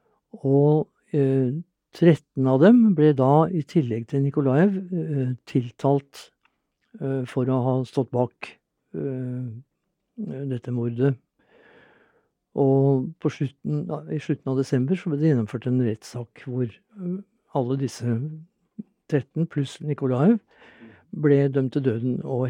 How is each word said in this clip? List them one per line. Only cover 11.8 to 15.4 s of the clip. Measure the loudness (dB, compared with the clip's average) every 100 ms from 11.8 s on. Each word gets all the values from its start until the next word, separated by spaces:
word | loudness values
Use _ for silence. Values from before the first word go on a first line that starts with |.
| _ _ _ _ _ _ _ -2
Og | 2 4 4 2 -2 -4
på | -6
slutten, | -4 -6 -6 -6 -6 -6 -8 -8
i | -8
slutten | -6 -6 -2
av | -2
desember | 0 0 0 -2
så | -4
ble | 0
det | 2
gjennomført | 2